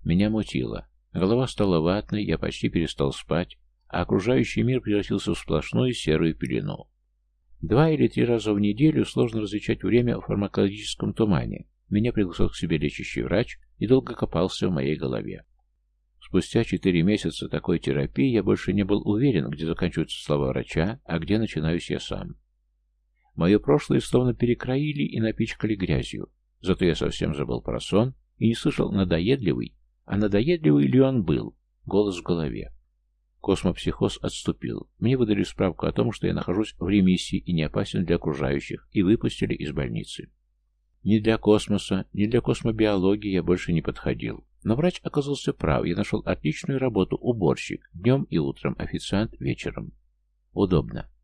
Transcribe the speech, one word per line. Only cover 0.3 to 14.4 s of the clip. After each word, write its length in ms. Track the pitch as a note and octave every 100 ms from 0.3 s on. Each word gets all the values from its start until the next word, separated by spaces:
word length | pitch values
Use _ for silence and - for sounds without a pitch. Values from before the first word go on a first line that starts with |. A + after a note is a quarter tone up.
| A2 G2 C#2 A#1+ A1 - _ _
Голова 360 | - F#2+ A#2+ C3
стала 320 | - G2+ E2+
ватной, 440 | D#2+ G2 - G#2
я 140 | F#2+ E2
почти 320 | D#2+ - -
перестал 440 | F2 D#2 - C#2
спать, 440 | C2 - D#2 F2+ - _ _ _
а 160 | F2+
окружающий 580 | F2+ G#2+ G2 C3 A#2+ -
мир 180 | A2+ B2+
превратился 540 | - G#2 F#2+ G2+ -
в 60 | E2+
сплошную 540 | - D#2 - - B2+
серую 420 | F3+ - D#2 E2 D#2
пелену. 520 | - B1 G1+ - - _ _ _ _ _ _ -
Два 280 | - A#2 D#3+
или 180 | D3+ B2
три 180 | - A#2+
раза 280 | A#2 G#2+
в 60 | G2+
неделю 460 | G#2 G2+ D3+ C#3+ G#2+
сложно 360 | - B2 A2+
различать 400 | G#2 G#2 - A2
время 380 | F#2+ A2+ A#2+ A#2
в 60 | -
фармакологическом 880 | G2+ G2+ - G2+ G#2 G#2 - G#2+
тумане. 520 | - A2 E2 A#1 - - _ _
Меня 180 | G#2 A#2
пригласил 380 | A2 F#2+ E2 F#2+
к 60 | -
себе 240 | F2 D#2+
лечащий 420 | D2 - - -
врач 380 | A#1+ F2+ A#2+ - _ _
и 80 | G#2
долго 300 | C3 B2+ A#2+
копался 520 | A2 E2